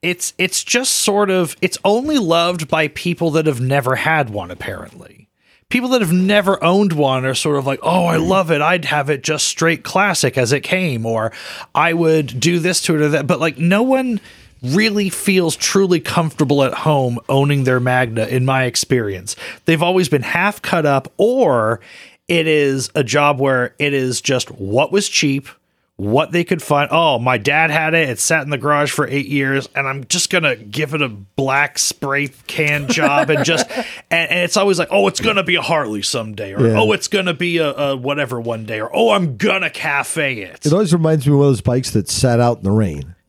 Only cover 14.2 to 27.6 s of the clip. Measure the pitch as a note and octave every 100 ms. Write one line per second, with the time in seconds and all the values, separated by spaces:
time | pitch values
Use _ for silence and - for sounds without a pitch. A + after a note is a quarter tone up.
14.2 | - - - _ B2 D#3 A3 G#3 G3 -
15.2 | - F#3+ E3+ - - G3 G3 F3 - -
16.2 | D#3+ - C#3+ C#3+ C3+ - D#3 D3 C3 A#2+
17.2 | - C3+ C#3+ C#3+ C3 B2+ B2+ B2+ B2+ A2+
18.2 | G#2+ B2+ B2+ C3 B2+ A#2 - B2+ G#2+ F#2
19.2 | F#2+ - - - - D#3+ F3 F#3 F3+ D3
20.2 | B2 F3 F#3+ G3+ - F3+ D3+ C#3 - _
21.2 | G3+ B3+ G#3+ B2 A2 A#2 - - - _
22.2 | _ E3+ D#3+ D3+ C#3+ C3+ B2+ - B2 C3+
23.2 | D3 C#3 C3+ C3 B2 _ D3 C#3 B2+ A#2+
24.2 | - C3 - - G2 A2 D3 G3 G3+ -
25.2 | D3+ C#3 C3+ - _ _ _ _ G2 A#2+
26.2 | D#3 E3+ E3+ F3+ - D3 C#3+ D#3 E3 B2+
27.2 | A#2+ B2+ G#2 D3